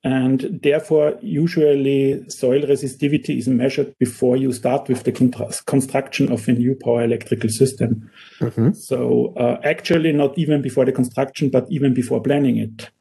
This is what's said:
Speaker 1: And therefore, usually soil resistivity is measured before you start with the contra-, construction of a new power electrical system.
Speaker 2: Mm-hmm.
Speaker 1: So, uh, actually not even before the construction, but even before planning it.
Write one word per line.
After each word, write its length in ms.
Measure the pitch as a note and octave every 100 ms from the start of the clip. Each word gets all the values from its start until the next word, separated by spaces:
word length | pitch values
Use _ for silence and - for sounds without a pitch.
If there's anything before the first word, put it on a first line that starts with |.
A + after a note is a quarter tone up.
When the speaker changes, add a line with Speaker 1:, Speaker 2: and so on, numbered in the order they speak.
Speaker 1:
And 560 | C3 C3 B2+ C3+ C3 F3
therefore, 560 | C#3+ D3+ - D#3 D3+ -
usually 1080 | - D3+ E3+ E3+ D3+ C#3+ C3+ C#3 C3+ C3 -
soil 340 | - B2+ C3+
resistivity 760 | C#3+ C#3 C#3 - D3 D3 - C3+
is 100 | A2
measured 480 | B2+ C3+ C#3 C#3 -
before 380 | A#2+ - B2+ B2+
you 160 | C3+
start 380 | A#2 B2 B2+ -
with 140 | B2
the 100 | -
contra-, 400 | B2 B2+ B2 - - -
construction 640 | C#3 B2+ C3+ C3+ - C#3
of 160 | A#2+ A#2+
a 20 |
new 240 | A#2 A#2+ C3
power 280 | - A#2+
electrical 460 | A#2 A#2 - A2+ A2+
system. 600 | - C3+ - A2 A2 - - - -
Speaker 2:
Mm-hmm. 340 | A#2 A2+ A#2
Speaker 1:
So, 600 | A3 - B2+ B2 B2 B2 -
uh, 240 | A#2+ B2
actually 480 | C#3+ D#3+ - E3+ D#3+
not 260 | D3 C#3+ F3
even 240 | D3+ D3
before 220 | C3+ C3+
the 80 | B2+
construction, 580 | C3 B2 - C3+ - C#3
but 160 | B2+ B2
even 240 | D#3+ C#3
before 280 | B2+ A#2 A#2+
planning 360 | A2+ C#3+ C3+ A2+
it. 320 | A2 A2 - _